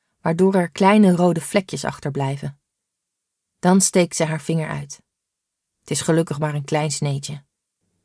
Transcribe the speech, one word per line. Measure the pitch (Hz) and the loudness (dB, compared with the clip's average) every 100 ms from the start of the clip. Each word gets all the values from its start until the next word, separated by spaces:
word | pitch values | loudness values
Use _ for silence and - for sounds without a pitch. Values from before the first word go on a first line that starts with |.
| _ _ | _ _
waardoor | 170 165 190 | -4 2 2
er | 190 170 | 2 0
kleine | - 196 214 196 175 | 2 4 6 6 6
rode | 180 165 | 2 0
vlekjes | - 202 190 147 | -2 -4 -4 -6
achterblijven. | - - 147 143 135 139 139 - _ _ _ _ _ _ _ _ _ _ | -8 -8 -8 -6 -6 -6 -10 -14 _ _ _ _ _ _ _ _ _ _
Dan | 175 190 | 2 4
steekt | - 190 170 - | 4 2 0 -2
ze | |
haar | 156 156 | -4 -4
vinger | - 165 156 | -4 -4 -4
uit. | 147 143 - _ _ _ _ _ _ _ _ | -8 -10 -18 _ _ _ _ _ _ _ _
Het | - | -8
is | 151 | -4
gelukkig | - 160 165 143 | 0 0 0 -4
maar | 151 | -4
een | 147 | -6
klein | 139 151 151 | -4 -2 -2
sneetje. | 143 143 139 139 143 - _ _ _ _ _ | -4 -4 -4 -8 -14 -18 _ _ _ _ _